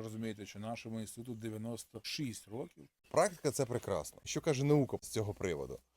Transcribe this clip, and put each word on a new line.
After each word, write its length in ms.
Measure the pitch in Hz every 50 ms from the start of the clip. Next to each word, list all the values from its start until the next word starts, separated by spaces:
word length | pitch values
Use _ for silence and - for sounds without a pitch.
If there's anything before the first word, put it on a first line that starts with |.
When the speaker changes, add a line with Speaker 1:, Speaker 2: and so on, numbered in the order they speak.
Speaker 1:
розумієте, 440 | 113 110 107 113 113 113 104 101 101
що 140 | - - 101
нашому 400 | 104 113 117 110 - 117 113 113
інституту 340 | 110 101 - 120 117 127 120
дев'яносто 680 | 110 110 113 107 107 110 117 117 110 - - - 113 -
шість 440 | - - - 151 123 107 - - -
років. 400 | 104 123 143 - - - 71 - _ _ _ _
Speaker 2:
Практика — 400 | - 135 185 208 175 - - 147
це 140 | - - 135
прекрасно. 560 | 117 117 113 - - 95 80 76 - - - -
Що 180 | - - 156
каже 220 | - 165 143 127 139
наука 340 | 143 147 147 135 - - 95
з 60 | - -
цього 240 | - 110 107 101 101
приводу? 460 | - - 92 80 71 67 64 64 - - _ _